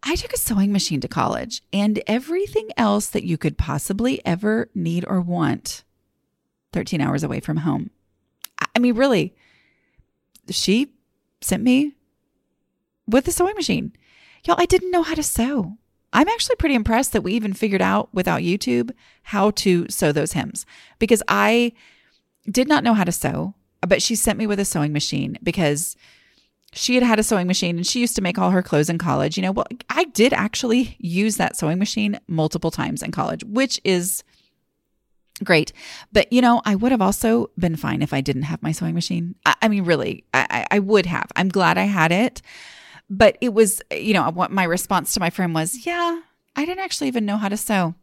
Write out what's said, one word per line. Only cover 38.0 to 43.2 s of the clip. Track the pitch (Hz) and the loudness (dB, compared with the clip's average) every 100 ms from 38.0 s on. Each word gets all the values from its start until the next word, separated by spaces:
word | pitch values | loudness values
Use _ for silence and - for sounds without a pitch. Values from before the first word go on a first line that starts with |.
if | 147 | -2
I | 139 | -2
didn't | 135 131 | -2 -2
have | 147 160 | -4 -6
my | 151 | -4
sewing | 156 170 | -4 -2
machine. | 165 - 175 170 - - | -4 -2 -4 -4 -2 0
I, | - | 2
I | 226 | 2
mean, | 202 | 2
really, | 175 156 95 - _ | 2 0 0 -6 _
I, | 131 - | -2 0
I, | 120 - 208 | -4 0 0
I | |
would | 196 214 180 | 4 2 2
have. | 160 - - | -4 -4 -2
I'm | 190 | 0
glad | 196 170 180 | 2 2 2
I | |
had | 196 196 160 | 0 2 2
it. | 175 247 - - - - - - - _ | 4 0 -2 -20 -20 -20 -20 -20 -20 _
But | 196 | 4